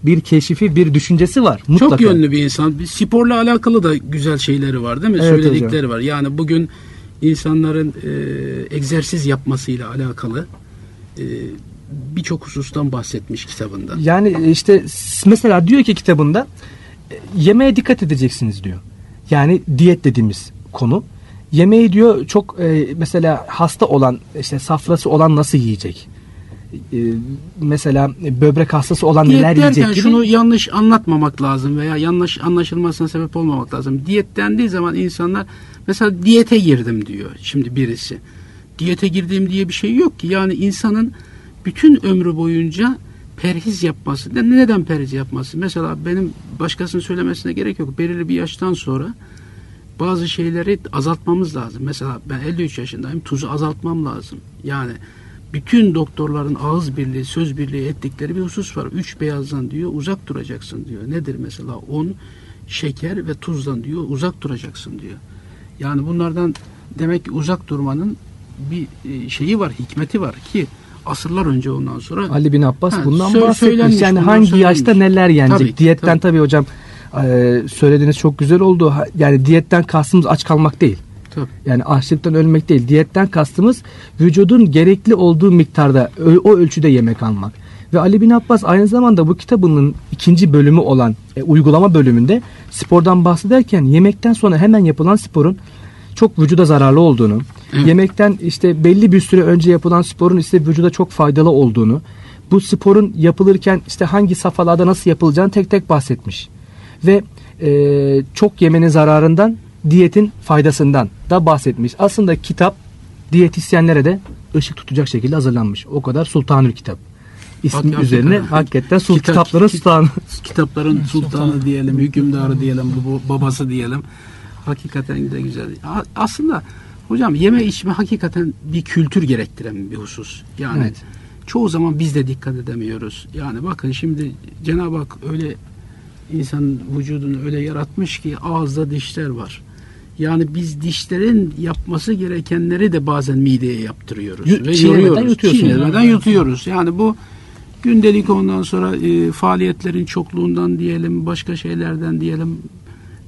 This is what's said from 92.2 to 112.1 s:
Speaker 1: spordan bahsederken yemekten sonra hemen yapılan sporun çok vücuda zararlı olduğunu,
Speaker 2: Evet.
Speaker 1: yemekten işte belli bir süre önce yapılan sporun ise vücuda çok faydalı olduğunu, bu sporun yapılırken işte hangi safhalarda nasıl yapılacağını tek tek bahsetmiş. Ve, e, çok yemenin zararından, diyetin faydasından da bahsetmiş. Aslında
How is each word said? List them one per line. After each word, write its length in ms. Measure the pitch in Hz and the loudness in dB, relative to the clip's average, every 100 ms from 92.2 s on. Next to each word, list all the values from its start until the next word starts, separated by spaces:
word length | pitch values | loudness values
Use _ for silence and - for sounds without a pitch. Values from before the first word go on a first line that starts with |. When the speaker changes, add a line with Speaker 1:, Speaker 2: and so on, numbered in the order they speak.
| 123 226 - - - | 4 0 -2 -16 -18
Speaker 1:
spordan 540 | - - 175 170 180 175 | -12 0 2 4 4 4
bahsederken 580 | 170 202 254 247 196 135 | 0 2 2 4 2 4
yemekten 480 | 151 196 208 233 | 4 4 2 0
sonra 240 | 226 208 160 | 2 2 4
hemen 220 | 202 220 | 4 6
yapılan 360 | 175 147 160 208 | 4 2 2 0
sporun 420 | - 160 147 190 - - - - - - | 0 0 0 0 -10 -20 -20 -20 -20 0
çok 240 | 220 - | 0 4
vücuda 260 | 156 170 165 | 2 4 4
zararlı 340 | 147 135 139 | 6 6 6
olduğunu, 420 | 170 120 113 107 - - - | 6 4 2 2 -4 -12 -6
Speaker 2:
Evet. 140 | 139 147 | 0 4
Speaker 1:
yemekten 500 | 170 190 190 208 196 | 4 2 2 2 2
işte 420 | 170 - 180 160 | -4 0 0 2
belli 280 | 165 190 214 | 4 6 6
bir 100 | 190 | 4
süre 200 | - 185 | 4 2
önce 300 | 165 175 165 | 4 4 4
yapılan 300 | 170 170 175 | 2 2 0
sporun 360 | 175 - 175 180 | 0 0 2 2
ise 200 | 156 185 151 | 2 0 2
vücuda 240 | 160 175 | 2 0
çok 220 | - 180 | 0 -4
faydalı 380 | - 151 143 160 | 0 0 4 4
olduğunu, 520 | 143 131 113 110 135 - - - - - | 4 4 4 2 0 -4 -18 -20 -20 0
bu 100 | 190 | 0
sporun 520 | 190 - 202 202 208 165 | 2 0 4 4 4 2
yapılırken 640 | 160 165 190 190 196 190 - | 0 4 4 4 2 -2 -4
işte 180 | - 175 | -6 -2
hangi 300 | 196 202 180 | 0 0 0
safhalarda 520 | 185 175 170 170 180 | -2 -2 0 2 2
nasıl 220 | 185 180 | 2 0
yapılacağını 420 | 156 160 147 196 | 2 2 2 2
tek 180 | 208 190 | 0 0
tek 200 | 202 - | -2 0
bahsetmiş. 600 | 151 - 123 - 92 - - - - - - 165 | -2 0 -6 -6 -12 -16 -20 -20 -20 -20 -2 2
Ve, 180 | 196 208 - - - | 2 0 -12 -20 -6
e, 640 | 160 143 143 143 139 139 135 | 0 2 2 2 2 0 -2
çok 280 | - 208 - | 0 0 2
yemenin 260 | 170 165 165 | 2 4 4
zararından, 720 | 156 151 151 160 165 214 226 - - 151 | 4 4 6 4 4 2 0 -10 -6 2
diyetin 420 | 170 175 208 208 - | 4 4 4 0 -2
faydasından 640 | - 151 151 143 143 143 110 - - | 0 2 2 2 2 2 0 -6 -2
da 160 | 180 165 | 2 2
bahsetmiş. 480 | 147 139 117 120 - | 2 0 -2 -4 -2
Aslında 360 | 196 | -2